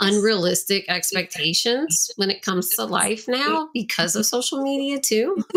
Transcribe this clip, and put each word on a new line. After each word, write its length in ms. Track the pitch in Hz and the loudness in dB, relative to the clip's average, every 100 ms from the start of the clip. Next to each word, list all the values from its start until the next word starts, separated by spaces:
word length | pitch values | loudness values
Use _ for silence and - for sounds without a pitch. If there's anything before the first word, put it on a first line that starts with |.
unrealistic 840 | 196 208 208 208 175 175 - 196 - | 2 4 4 2 2 0 0 -2 -2
expectations 1200 | 180 - 190 175 - 156 165 233 247 320 - - - | -2 -2 -2 -4 -2 0 0 2 0 0 0 0 -2
when 120 | 196 | -2
it 120 | - | -2
comes 280 | - 185 180 - | -2 0 0 -2
to 80 | 214 | -2
life 400 | 185 202 220 233 | 0 0 -2 -2
now 420 | 247 285 320 311 | 0 0 0 -2
because 420 | 247 208 - 170 196 | -4 -4 -2 0 0
of 80 | 214 | 0
social 360 | 240 254 269 | 0 -2 -2
media 380 | 277 277 277 277 | 0 0 -2 -2
too, 440 | - 220 262 381 - | 0 2 2 0 0